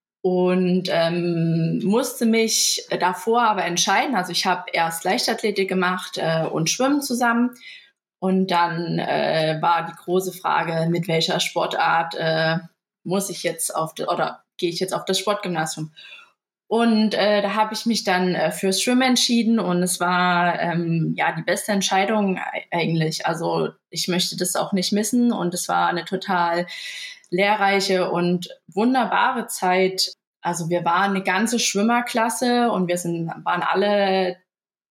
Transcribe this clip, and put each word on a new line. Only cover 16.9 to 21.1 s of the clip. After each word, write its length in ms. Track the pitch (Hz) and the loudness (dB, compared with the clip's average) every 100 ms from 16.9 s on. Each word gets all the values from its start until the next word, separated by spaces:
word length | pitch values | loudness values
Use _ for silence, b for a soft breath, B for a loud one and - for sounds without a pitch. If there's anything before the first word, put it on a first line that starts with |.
| 220 214 | 4 2
äh, 280 | - 196 208 | 2 2 2
da 140 | 202 208 | 0 0
habe 180 | 214 | -2
ich 120 | 214 233 | -2 -2
mich 180 | 214 | 0
dann, 320 | - 185 185 175 | 0 2 2 0
äh, 160 | 156 | -2
fürs 300 | 180 190 190 | 0 -2 0
Schwimmen 220 | - 247 | 2 2
entschieden 540 | 262 240 - 233 220 226 | 4 2 2 2 4 2
und 240 | 180 180 | 2 2
es 200 | 180 - | 0 0
war, 580 | 175 180 180 175 175 170 | 0 2 2 4 2 0
ähm, 540 | 165 165 170 165 160 | -2 0 0 0 0